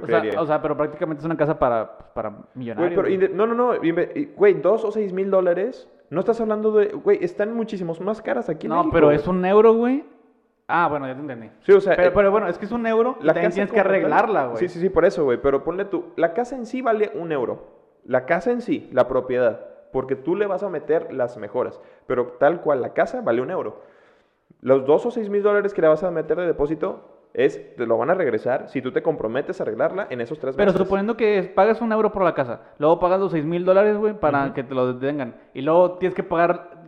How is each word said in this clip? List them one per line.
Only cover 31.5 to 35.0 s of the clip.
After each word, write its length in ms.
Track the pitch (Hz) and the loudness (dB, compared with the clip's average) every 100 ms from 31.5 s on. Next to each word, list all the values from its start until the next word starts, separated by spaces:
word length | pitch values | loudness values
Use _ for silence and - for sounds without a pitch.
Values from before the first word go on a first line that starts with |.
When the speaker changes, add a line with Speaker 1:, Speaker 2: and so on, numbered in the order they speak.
| - | 2
Speaker 1:
pagas 260 | 208 226 | 2 2
un 100 | 233 | 0
euro 200 | 220 214 | 0 0
por 120 | 202 | 0
la 100 | 175 | 0
casa, 280 | 151 127 113 - - | 0 -4 -6 -14 -2
luego 200 | 147 170 | 2 4
pagas 200 | 180 190 | 2 0
los 120 | 190 | 0
seis 140 | 165 147 | -2 -2
mil 200 | 175 180 | -2 4
dólares, 320 | 190 214 208 | 4 4 2
güey, 160 | 214 | -2
para 320 | 208 - 143 139 | 0 0 0 -2
Speaker 2:
Ujú. 80 | |
Speaker 1:
que 100 | 139 | -4
te 100 | 127 131 | -6 -2
lo 180 | 127 | -2
detengan. 420 | 123 | 0